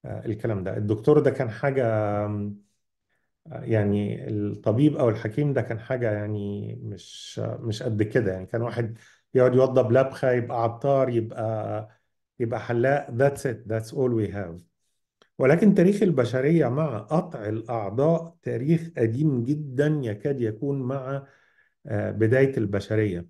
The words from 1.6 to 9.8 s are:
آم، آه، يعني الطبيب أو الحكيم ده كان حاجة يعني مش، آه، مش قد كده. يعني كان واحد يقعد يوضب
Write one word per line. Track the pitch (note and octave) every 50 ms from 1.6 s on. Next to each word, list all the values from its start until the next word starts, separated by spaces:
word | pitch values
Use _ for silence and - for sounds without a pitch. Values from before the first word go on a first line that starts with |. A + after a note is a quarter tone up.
| - C#3+ C3+ C3+ B2+ A2+ A2 G#2+ G#2+ G#2 G#2 G#2 G#2
آم، | G#2 G#2 G#2 G2+ G#2 G2+ G2+ _ _ _ _ _ _ _ _ _ _ _ _ _ _ _ _ _ D#3
آه، | - A#2+ -
يعني | - A2+ A2 G#2 G2+ G2+ G2+ G#2 G#2+ A2+ - - -
الطبيب | A2 G#2 G#2 G#2 G#2 G#2 - A2+ G#2+ A#2 D3 D3+ D3
أو | D#3 C#3 A#2
الحكيم | G#2 A2 - A2+ - - D3 D3
ده | C3+ B2
كان | A#2+ - A#2 A2
حاجة | - - C3 B2+ A#2+ A2
يعني | G#2 G#2 G#2 G#2+ G#2+ G#2 G2+ G2+ G2+ G#2 G#2+ G#2+ A2+ A#2+
مش، | A#2+ A2 G2+ - - - - - - - - A2+ A2
آه، | A2 A#2
مش | A2+ - A#2 G#2 A2+
قد | - B2+ A2 G#2
كده. | G#2+ G#2 - C3 G#2+ G2
يعني | F#2 F#2 F#2
كان | - - A2+
واحد | A#2 A#2+ A2 A#2 A#2+ A2+ A2+ - - - _ _ _ _ _
يقعد | B2+ B2+ B2+ B2
يوضب | B2+ C3 B2+ B2 C3